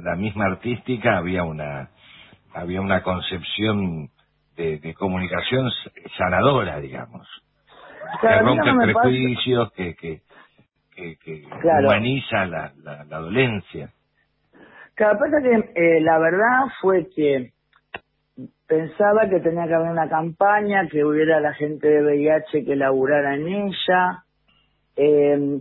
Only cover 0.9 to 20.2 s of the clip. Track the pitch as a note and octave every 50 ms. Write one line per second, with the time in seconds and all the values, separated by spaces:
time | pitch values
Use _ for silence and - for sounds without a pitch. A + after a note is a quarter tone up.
0.9 | B2+ A2 G2+ A#2+ G#2+ F#2 E2+ F2 F#2 F2+ F2 E2 D#2 D2+ D2+ D2 C#2+ C#2 C2 -
1.9 | _ _ _ - - - - - - _ _ _ - E2 F2 F2 F2+ F#2+ F#2+ G2
2.9 | F#2+ F2+ - F#2 F#2 F2+ - - F#2 F2 D#2+ - - - G#2+ A2 G#2 G#2 F#2+ F2+
3.9 | E2 D#2+ D2 C2 _ _ _ _ _ _ _ _ _ - E2+ D#2+ D#2 D2+ D2+ E2
4.9 | E2 - G2 G2 F#2 F#2 F#2 F2 F#2 F2 - - B2 C3 C3+ A#2+ G2+ - - -
5.9 | - - - - - - F#2+ F2 F2+ F2+ G#2 C3+ C#3+ B2+ G#2 F2 D2 D2 C#2+ C2+
6.9 | C2 B1 B1 A#2 A#2 - - - - - _ _ _ _ _ _ _ - - -
7.9 | - - - - - - - A3+ A3 A3+ A3 - - - D4+ - C4 B3+ A#3 G#3+
8.9 | G#3+ A3+ A#3+ B2+ B2+ B2+ B2+ B2+ B2 - - B2+ B2 A#2+ A#2 G#2 - - F#2+ F2
9.9 | D#2 - - E2 D#2 - _ _ _ - - _ _ _ _ _ _ _ _ _
10.9 | _ - F2+ E2+ D#2+ - _ E2 D#2+ - - - - - D3 E3 D#3+ D3+ C#3 C#3
11.9 | B2 G#2+ A2 B2 C3+ C3+ - - A#2 G#2 F#2+ F2+ E2 D#2 D2+ D2 - _ - D#2+
12.9 | D2 D2 D2+ D2 D#2 D#2+ D#2+ E2 G2+ B2+ C3 B2 A2 G2 - - - E2 C#2+ -
13.9 | - _ _ _ _ _ _ _ _ _ _ _ _ _ - - - - - -
14.9 | _ - G#3+ G#3+ D4+ - C#4+ D#4 D4+ D4 C4+ B3+ A#3 A3 - - - F3 E3+ E3
15.9 | E3 D#3+ D#3 E3 D#3+ D#3+ D#3+ E3 F3 F#3+ A3 A#3 B3+ B3+ C4+ B3+ - - - F#3+
16.9 | F#3+ F#3 D#3+ F#3 - - D3+ C#3+ C#3 C3+ B2 A#2+ _ _ _ _ _ _ _ _
17.9 | - - - _ _ _ _ _ _ - B2+ - _ _ _ - D#3+ D#3 D#3+ D#3
18.9 | - - G#3 G#3 G#3 A3 A3 G3+ F#3 F3 E3+ E3+ E3 E3+ E3+ D#3+ E3 E3 E3 E3
19.9 | E3+ E3 D#3+ D3+ D#3+ D#3+